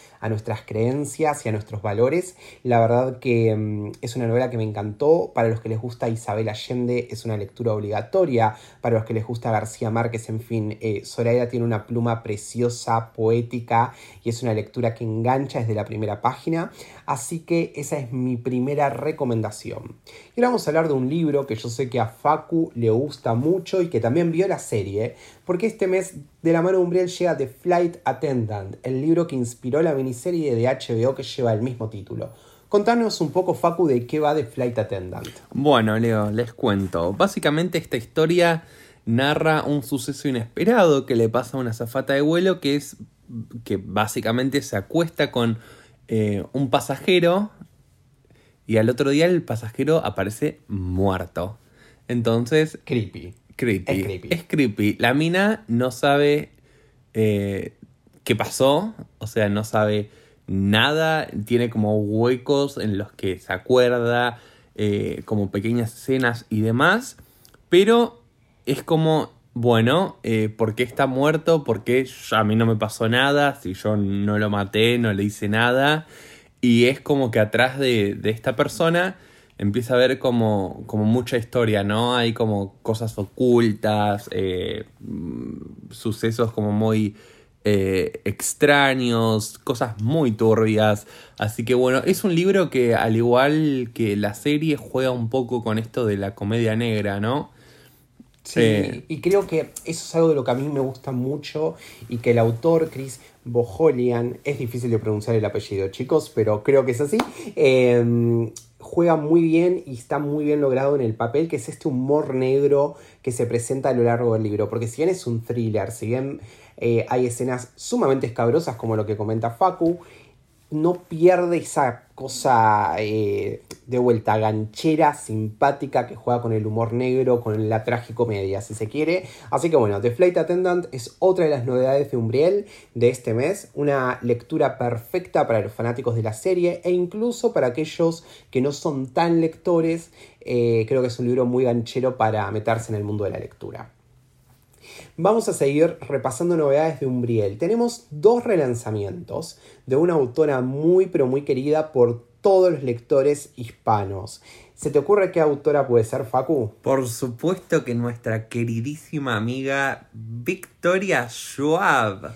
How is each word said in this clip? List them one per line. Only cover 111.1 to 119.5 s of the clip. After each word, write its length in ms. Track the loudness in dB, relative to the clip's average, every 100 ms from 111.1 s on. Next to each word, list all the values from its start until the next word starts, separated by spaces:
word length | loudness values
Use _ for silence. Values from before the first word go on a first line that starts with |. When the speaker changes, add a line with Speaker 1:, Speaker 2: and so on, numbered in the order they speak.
Speaker 1:
papel, 340 | -2 -2 0 0
que 80 | -4
es 120 | -6
este 200 | -8 -4
humor 460 | -2 0 0 0
negro 600 | 0 2 2 4 4 2 -2 -20 -12
que 100 | -6
se 140 | -4 -2
presenta 420 | -2 -2 -2 0
a 60 |
lo 100 | 2
largo 300 | 2 2 2
del 100 | 0
libro. 240 | 0 -2 -2
Porque 180 | -4 -6
si 120 | -2
bien 100 | 0
es 180 | 0 -4
un 160 | -6
thriller, 480 | -4 -4 -2 -2 -4
si 160 | -6 -4
bien, 340 | -4 -4 -8 -16 -20 -20 -4
eh, 280 | 0 0 0
hay 180 | 0 0
escenas 440 | -2 -4 -4 -8
sumamente 540 | -16 -6 0 2 2 -2
escabrosas, 480 | -2 2 2 0 -6
como 180 | -2
lo 100 | -2 -2
que 100 | -4
comenta 340 | -2 -2 -2